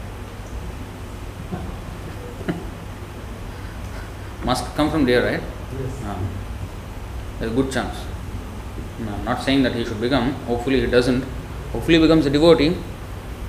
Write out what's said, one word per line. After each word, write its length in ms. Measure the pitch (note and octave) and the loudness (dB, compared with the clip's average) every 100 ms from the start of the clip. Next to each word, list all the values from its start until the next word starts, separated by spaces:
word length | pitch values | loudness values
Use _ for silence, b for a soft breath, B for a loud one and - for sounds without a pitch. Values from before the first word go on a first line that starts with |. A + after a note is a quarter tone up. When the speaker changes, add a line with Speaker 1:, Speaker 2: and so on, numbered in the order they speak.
| - - - - - - - - - - - - - - - - - - - - - - - - - | -10 -10 -10 -10 -8 -8 -8 -8 -10 -10 -10 -8 -8 -8 -8 -6 -6 -8 -8 -8 -8 -8 -8 -8 -4
Speaker 1:
<laughs> 60 | F3 - - - - - - - - - - - - - - - - - - | -4 -6 -8 -10 -10 -10 -10 -10 -10 -10 -10 -10 -8 -8 -8 -10 -10 -10 -4
Musk 300 | A#2 B2+ - | 0 0 0
come 160 | - D3+ | 0 2
from 160 | D#3+ B2+ | 4 6
deer, 180 | B2 | 6
right? 160 | G#2 D#3+ - - - C3+ | 6 0 -4 -8 -8 -6
Speaker 2:
Yes. 220 | C3+ - | -4 -4
Speaker 1:
Ah. 140 | G#2 F#2+ F#2+ - - - - - - - - - - - | -4 -4 -4 -4 -8 -8 -8 -8 -10 -10 -8 -8 -6 -4
There's 140 | A2 | 0
a 20 | |
good 160 | A#2+ C3+ | 2 2
chance. 240 | B2 F#2+ - - - - - - - - - - - | 0 -2 -4 -6 -6 -6 -8 -8 -8 -8 -8 -8 -6
No, 140 | A2 | -6
I'm 120 | G#2 | -4
not 180 | G#2 B2 | -2 -2
saying 200 | - C3+ | 2 4
that 120 | B2 | 4
he 100 | A#2 | 2
should 160 | A2+ G#2 | -2 0
become. 340 | A#2+ C3+ A#2+ - - | 2 2 2 0 -2
Hopefully 340 | A#2+ C3+ C3 | 0 2 2
he 60 | A#2 | 6
doesn't. 380 | A#2+ B2 B2 - - - - - | 6 6 2 0 -6 -8 -8 -6
Hopefully 260 | A#2 A#2+ E3 | -2 6 8
he 40 | |
becomes 240 | D#3+ D#3+ C#3+ | 8 8 6
a 40 | |
devotee. 460 | C#3+ E3 D#3+ D3 F#3 - - - - - - | 8 8 8 6 2 -4 -8 -10 -10 -10 -8